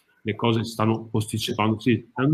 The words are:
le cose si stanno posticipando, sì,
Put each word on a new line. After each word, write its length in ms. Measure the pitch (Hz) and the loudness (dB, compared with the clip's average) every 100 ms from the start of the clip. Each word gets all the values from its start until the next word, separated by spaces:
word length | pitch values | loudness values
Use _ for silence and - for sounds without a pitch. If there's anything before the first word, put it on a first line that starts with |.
| _ _ | _ _
le 140 | 107 | -8
cose 300 | 104 117 113 | -2 0 0
si 60 | 113 | -2
stanno 360 | - 110 113 113 | 0 0 0 -2
posticipando, 760 | 113 107 113 - 117 107 110 | -4 -4 -4 -4 0 2 2
sì, 280 | - 110 - - 135 | 2 0 0 -2 0